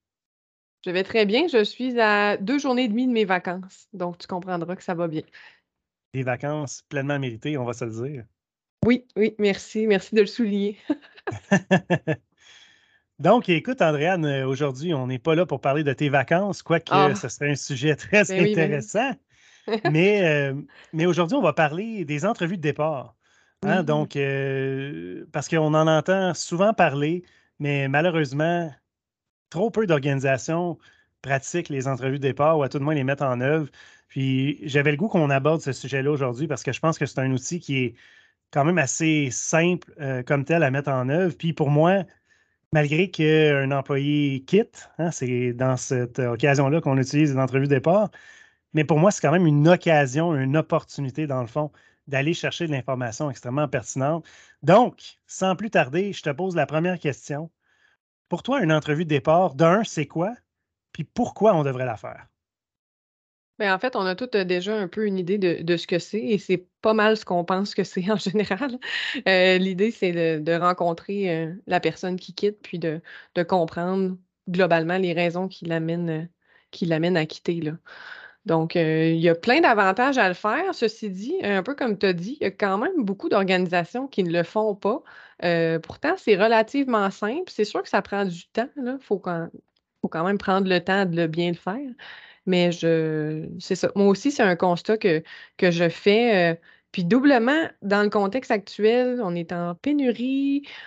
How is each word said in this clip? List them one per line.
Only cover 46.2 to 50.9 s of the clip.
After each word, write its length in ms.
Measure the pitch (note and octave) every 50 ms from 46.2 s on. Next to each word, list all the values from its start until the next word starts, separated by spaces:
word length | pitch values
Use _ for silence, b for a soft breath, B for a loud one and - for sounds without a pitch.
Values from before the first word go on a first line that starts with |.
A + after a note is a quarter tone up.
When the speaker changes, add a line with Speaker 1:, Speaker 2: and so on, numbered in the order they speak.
| B2+ A#2+ A#2 A2+ C#3 C#3+ C#3 C3+ C#3+ C3+ D3+ E3
Speaker 2:
qu'on 180 | - D3 C3+
utilise 380 | C3+ B2+ B2+ - D3 D#3 D3 C3+
l'entrevue 300 | C3 C3 B2 B2+ C3+ C#3
de 100 | C#3+ C#3+
départ, 360 | B2+ - D#3+ E3+ G#3 G#3+ E3+ B B B B B B B B B B B B -
mais 100 | D#3 D3+
pour 160 | - E3 D3
moi, 100 | E3+ G#3
c'est 100 | - -
quand 100 | - C#3+
même 160 | D#3 F#3 F3+
une 200 | D#3 D3 D3 D3
occasion, 680 | E3 F3+ F3 - F3 D#3+ D3 C#3+ B2+ B2 D#3 E3 F3 D#3+
une 220 | C3+ C3 C3 C#3
opportunité, 680 | D#3+ D#3 - E3+ D3+ - -